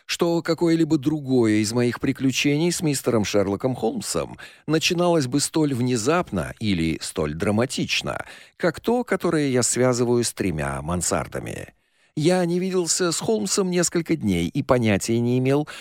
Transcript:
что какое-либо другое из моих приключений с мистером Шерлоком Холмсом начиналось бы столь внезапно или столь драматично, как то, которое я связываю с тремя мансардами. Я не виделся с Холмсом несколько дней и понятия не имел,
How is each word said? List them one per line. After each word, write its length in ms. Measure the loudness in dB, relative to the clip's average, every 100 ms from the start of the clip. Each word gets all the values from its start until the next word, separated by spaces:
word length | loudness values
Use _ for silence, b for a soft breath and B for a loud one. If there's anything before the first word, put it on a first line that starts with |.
что 380 | B -2 0 0
какое-либо 560 | 0 0 2 2 2 0
другое 640 | 0 -2 2 4 4 4
из 100 | 2
моих 280 | 0 0 0
приключений 720 | -2 0 0 0 2 2 2
с 100 | 0
мистером 420 | -2 -2 0 0
Шерлоком 520 | 2 2 2 0 -2 -2
Холмсом 600 | -2 -4 -4 -4 -6 -10 B B B
начиналось 640 | 0 2 2 2 2 2
бы 100 | 0
столь 360 | 0 0 0
внезапно 800 | 2 0 0 2 0 0 -4 -6 -4
или 400 | -2 0 0 -2
столь 340 | -6 -4 -4
драматично, 920 | -2 -2 0 0 -2 -4 -4 -4 -4 -6 B B B
как 240 | -4 -2
то, 240 | 0 0
которое 420 | 0 -2 0 0 2
я 160 | 2
связываю 640 | 2 2 2 2 2 2
с 80 | 0
тремя 500 | -2 -2 -2 -4 -4
мансардами. 920 | -4 -2 -2 -2 -4 -8 -8 -10 -14 -20 _ _ _ -2
Я 280 | 2 2 2
не 120 | -2
виделся 540 | -2 -2 -2 0 -2
с 80 | -2
Холмсом 500 | -2 -2 -2 -2 0
несколько 460 | 0 0 -2 -2 -2
дней 320 | 0 0 0
и 160 | -2
понятия 560 | 2 2 4 2 2 0
не 180 | 2 2
имел, 300 | 2 0 -2 B